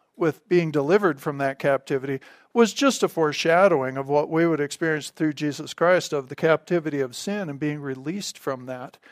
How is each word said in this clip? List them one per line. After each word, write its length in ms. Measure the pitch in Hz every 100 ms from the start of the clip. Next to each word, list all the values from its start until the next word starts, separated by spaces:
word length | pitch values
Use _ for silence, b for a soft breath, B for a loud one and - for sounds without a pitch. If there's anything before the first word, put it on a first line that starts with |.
| _ -
with 320 | 170 143 -
being 220 | 175 160
delivered 500 | 151 139 202 202 139
from 200 | 165 139
that 180 | 139 135
captivity 640 | 156 135 - 143 135 135 b b b
was 180 | 240 226
just 300 | - 277 -
a 60 | 185
foreshadowing 920 | - 156 143 165 170 196 160 131 131
of 100 | 135
what 220 | 147 156
we 160 | 160 170
would 140 | 156
experience 500 | 143 - 165 156 131
through 240 | - 156
Jesus 400 | 139 147 139 147
Christ, 400 | - 170 180 -
of 160 | 147 127
the 60 | 143
captivity 640 | 165 156 - 175 156 143
of 140 | 131 120
sin 340 | - 208 180
and 100 | 139
being 220 | 151 147
released 560 | 139 131 139 196 - -
from 300 | - 135 127
that. 320 | 127 131 - b